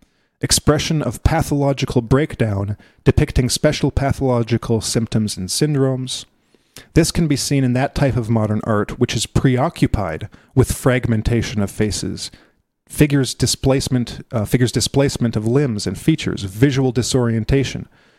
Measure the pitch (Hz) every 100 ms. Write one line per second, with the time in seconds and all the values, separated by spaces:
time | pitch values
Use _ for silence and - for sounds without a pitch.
0 | _ _ _ _ - - - 147 - 160
1 | 120 110 - 160 170 147 139 131 135 127
2 | 113 131 156 - 110 98 101 104 - _
3 | - - 147 - 123 - 151 - 143 -
4 | 135 - 135 120 113 117 - 113 - 123
5 | 113 117 107 - 92 - 151 143 135 127
6 | 127 - - _ _ _ _ - - 151
7 | 170 - 165 139 - 143 131 123 139 -
8 | 143 123 107 113 107 104 - 104 101 -
9 | 120 113 - - 135 127 156 - 139 -
10 | 92 80 - - _ 131 123 - 139 127
11 | 117 110 107 117 98 107 98 - 107 92
12 | 90 - - - _ _ _ _ _ -
13 | 147 143 123 - 131 - 135 131 - 127
14 | 117 - - 117 101 127 120 127 - 139
15 | 143 - 117 113 110 131 143 104 95 95
16 | - 160 - - 98 101 139 135 131 123
17 | 110 131 120 113 107 139 131 - - _
18 | _